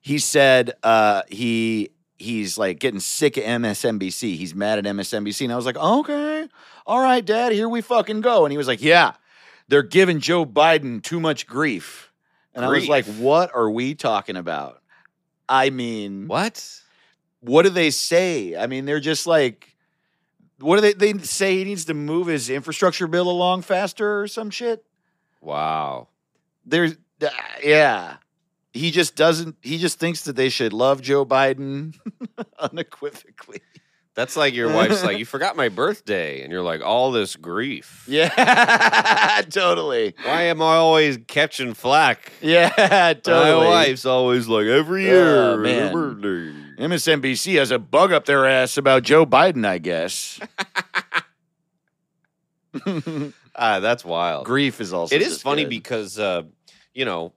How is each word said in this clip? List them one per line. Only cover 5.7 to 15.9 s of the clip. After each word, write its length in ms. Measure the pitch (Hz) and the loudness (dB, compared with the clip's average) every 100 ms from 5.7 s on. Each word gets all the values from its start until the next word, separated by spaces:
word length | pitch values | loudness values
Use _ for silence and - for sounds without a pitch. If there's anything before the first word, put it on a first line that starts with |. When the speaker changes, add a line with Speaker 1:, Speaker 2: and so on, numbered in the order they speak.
| 120 | -2
Speaker 1:
"Okay. 720 | 160 247 302 294 302 311 311 _ - - - | 0 0 0 -6 -6 -8 -10 _ -20 -18 -4
All 140 | 233 | 0
right, 240 | 262 254 | 2 2
Dad, 280 | 190 220 240 | 0 -2 0
here 180 | 208 226 | -2 -2
we 120 | 233 | -4
fucking 400 | 220 240 208 214 | 0 -2 0 -2
go." 240 | 233 220 151 | 2 4 2
And 60 | |
he 60 | 143 | 0
was 100 | 131 | -4
like, 140 | 113 | -2
"Yeah, 320 | 151 170 139 - _ _ - _ _ | 4 4 4 -2 _ _ -20 _ _
they're 160 | 143 | 2
giving 360 | 135 180 185 160 | 4 4 4 2
Joe 260 | 139 175 147 | 0 0 0
Biden 580 | 110 156 160 135 113 | 2 4 4 0 -8
too 160 | - 170 | -8 -4
much 260 | 160 147 - | -2 -4 -6
grief." 680 | 127 156 170 - - - _ _ _ _ 123 | -4 -4 -4 -12 -20 -20 _ _ _ _ -6
And 100 | 127 | -2
I 40 | |
was 100 | 143 | 0
Speaker 2:
Grief? 100 | 127 | 2
Speaker 1:
like, 160 | 143 104 | 0 0
"What 480 | 107 127 156 175 | -2 2 2 2
are 160 | 123 110 | 0 -2
we 240 | 110 131 | -2 -6
talking 420 | 151 135 104 107 92 | -4 -2 -2 -4 -10
about?" 440 | 85 76 71 62 _ _ _ _ _ _ - | -8 -8 -10 -16 _ _ _ _ _ _ -2
I 200 | 131 135 | 2 2
mean, 580 | 127 120 | -2 -8